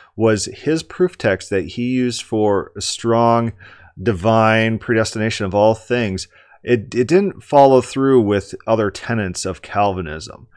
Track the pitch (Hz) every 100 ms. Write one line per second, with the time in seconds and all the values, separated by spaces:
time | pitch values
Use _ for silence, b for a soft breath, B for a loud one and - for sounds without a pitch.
0 | B - 110 107 - - 147 160 - -
1 | 180 - 113 95 - 98 92 120 120 127
2 | 123 113 - 110 107 98 - 101 - -
3 | 117 117 117 117 113 B B B B -
4 | 98 92 107 110 110 110 113 110 - 113
5 | 110 110 110 - 98 101 107 113 - 123
6 | 107 92 - b b b - 120 - 117
7 | 123 175 196 - - 147 135 131 123 135
8 | 135 131 101 101 - - - 113 101 -
9 | - 113 95 87 95 90 - 101 101 92
10 | 82 78 - - -